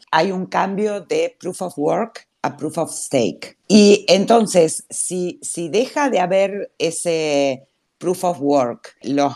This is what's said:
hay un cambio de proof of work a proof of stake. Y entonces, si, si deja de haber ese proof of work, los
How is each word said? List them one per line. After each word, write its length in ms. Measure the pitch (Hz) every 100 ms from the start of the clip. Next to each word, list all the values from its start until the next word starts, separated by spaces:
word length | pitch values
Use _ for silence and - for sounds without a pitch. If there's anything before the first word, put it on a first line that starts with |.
| _
hay 220 | 160 175
un 140 | 185 180
cambio 540 | 180 190 196 214 202
de 360 | 170 156 170 -
proof 240 | 165 -
of 160 | 180 -
work 480 | 151 165 247 - - _
a 140 | 143 139
proof 220 | 151 160
of 120 | 165
stake. 680 | - - 139 107 - - - -
Y 400 | 208 208 202 -
entonces, 800 | 185 196 233 208 185 160 - -
si, 500 | - - 185 180 -
si 260 | - - 170
deja 400 | 180 254 - 285
de 120 | 208
haber 500 | 180 190 196 202 - _
ese 880 | 165 160 175 165 156 143 139 131 - _ _ _
proof 260 | 165 180
of 160 | 180 165
work, 560 | 139 143 123 117 - -
los 300 | - 143 143